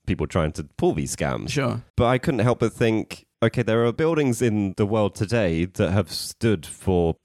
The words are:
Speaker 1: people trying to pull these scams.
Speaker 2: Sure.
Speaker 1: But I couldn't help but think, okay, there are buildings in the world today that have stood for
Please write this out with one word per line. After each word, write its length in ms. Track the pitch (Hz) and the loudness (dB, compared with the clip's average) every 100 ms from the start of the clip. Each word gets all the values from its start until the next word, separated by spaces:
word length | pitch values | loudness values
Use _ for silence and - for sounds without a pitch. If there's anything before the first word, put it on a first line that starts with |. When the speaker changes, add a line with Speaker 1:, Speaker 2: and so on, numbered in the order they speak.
| - | -6
Speaker 1:
people 200 | 85 76 | -4 -2
trying 260 | 90 78 | 0 -2
to 120 | 80 | -4
pull 280 | 76 - 180 | -10 -2 0
these 220 | 92 65 - | 0 -4 -4
scams. 340 | 71 60 50 | -4 -4 -4
Speaker 2:
Sure. 320 | 139 127 113 - - | -4 -2 -4 -6 0
Speaker 1:
But 100 | 120 | 2
I 120 | 127 | 2
couldn't 220 | - 127 | 0 0
help 200 | 120 117 | 2 2
but 120 | 113 | 0
think, 540 | - 117 110 - - _ - | 0 2 2 -2 -12 _ -2
okay, 200 | 117 - | -2 0
there 220 | 113 113 | 0 2
are 80 | 117 | 0
buildings 480 | 110 160 156 139 113 | 0 0 2 2 2
in 320 | 123 107 98 92 | 0 2 -2 0
the 80 | 104 | 0
world 280 | 110 101 | 2 0
today 520 | - 95 117 95 82 90 | 0 -2 0 0 0 -2
that 240 | - 87 | 0 0
have 200 | 98 87 | 2 -2
stood 540 | - - - 117 95 | -6 -10 -2 0 0
for 520 | - - - 90 85 - | -4 -8 0 2 2 0